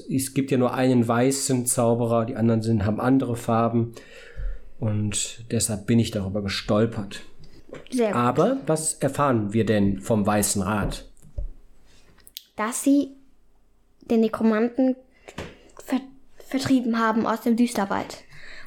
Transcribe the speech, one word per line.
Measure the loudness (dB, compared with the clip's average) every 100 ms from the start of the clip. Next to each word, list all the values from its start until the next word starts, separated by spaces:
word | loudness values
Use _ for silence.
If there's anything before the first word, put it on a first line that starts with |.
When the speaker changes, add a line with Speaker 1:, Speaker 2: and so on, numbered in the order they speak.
| -4
Speaker 1:
es | -2 0
gibt | -2 0
ja | 2
nur | 2
einen | 2 4 4 4
weißen | 4 2 2 0 0 0
Zauberer, | 0 2 2 2 2 0
die | 2
anderen | 2 4
sind, | 2 2 2
haben | 0
andere | 2 2 2 -4
Farben | 0 2 2 2 -2 -6 -20 -20 -16 -6 -6 -6 -10 -4
und | -2 0 -2 -2 -6 -10 -4
deshalb | -2 -2 -4 2
bin | 2
ich | 2
darüber | -2 -4 -4
gestolpert. | -4 -6 0 2 2 -2 -10 -12 -14 -16 -16 -18 -18 -18 -6
Speaker 2:
Sehr | -2 0
gut. | 2
Speaker 1:
Aber | 2 2 2 0 0
was | -2 -2 -4
erfahren | -4 0 2 2 0
wir | 0 2
denn | 2 2 0
vom | 0 0 2
Weißen | 2 0 -2
Rat? | -2 -2 -2 -6 -12 -20 -14 -8 -8 -10 -20 -20 -20 -20 -20 -20 -20 -20 -16 -8
Speaker 2:
Dass | -6 0
sie | 4 4 2 -8 -20 -20 _ _ _ _ _ _ 0
den | 2
Nekromanten | 2 2 0 2 0 2 2 0 -8 _ -20 -16 -16 -16 -20 -20
ver-, | -6 -6 -6 -18 -20 -20
vertrieben | -8 -6 0 2 2 0
haben | 2 2 0
aus | 0
dem | 0 2
Düsterwald. | 2 2 -2 -4 -6 -12 -18 -18 -16 -14